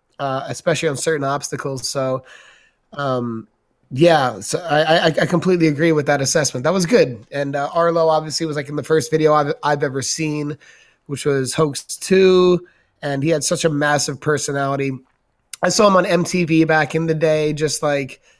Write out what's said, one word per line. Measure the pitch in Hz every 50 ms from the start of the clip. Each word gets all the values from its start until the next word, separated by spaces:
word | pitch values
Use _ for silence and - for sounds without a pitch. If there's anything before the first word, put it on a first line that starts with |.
| _ _ _ -
uh, | 143 135 131 135 -
especially | - 127 - - 175 151 - 165 156
on | 139
certain | 131 - 165 160 147 139
obstacles. | 139 139 135 - - 143 131 - 139 135 127 -
So, | - - 139 131 131 131 131 - - - - - - - _ _ _ _ _ _ _
um, | - 147 143 135 127 123 120 120 113 113 107 _ _ _ _ _ _ _ _ -
yeah, | - 131 165 170 160 151 131 123 110 95
so | 110 - - -
I, | - 151 147 151
I, | 156 156 165 180 175
I | 165 147 - 180
completely | 135 180 165 - 185 185 175 160
agree | 156 147 135 165 165
with | 156 151 139
that | 147 143 139
assessment. | 135 - - 160 143 - - 123
That | 127 156
was | 185 196 170
good. | 165 240 196 151 127 120 104 - -
And, | 143 143 143 139 139
uh, | 143 143 143 -
Arlo | 170 170 170 165 165 165 160
obviously | 156 156 156 156 139 - 165
was, | 156 143
like, | 151 135 139
in | 147
the | 147 123
first | - 160 156 151 -
video | 156 156 156 151 151
I've, | 151 143 143 - - -
I've | 147 151 139
ever | 151 143 131 135
seen, | 131 - - - 160 151 151 151 147 147 151 - - - - - _ _ _ _ _
which | - 143 - -
was | 147 139 135 131 120
Hoax | - - 156 147 127 -
Two, | - - - - - - 190 190 190 185 185 180 180 180 180 175 175 - _ _ _ _ _ - -
and | 143 139 139 135
he | 160
had | 165 147
such | - - 180 - -
a | 165
massive | 147 143 147 147 147 139 - 151 139 -
personality. | - 151 151 139 - - 139 143 139 139 139 135 139 135 131 127 _ _ _ _ _ _ _ _ _ _ - -
I | - 185
saw | 175 - 214 202
him | 190
on | 180 175
M | - 175 175
T | 165 - - 180 170
V | 151 160 160
back | 160 156 160 156 147 - -
in | 160 165
the | 165 160
day, | 151 165 156 156 156 151 151
just, | 151 147 156 143 - -
like, | 156 147 143 143 135 127 - - _ _ _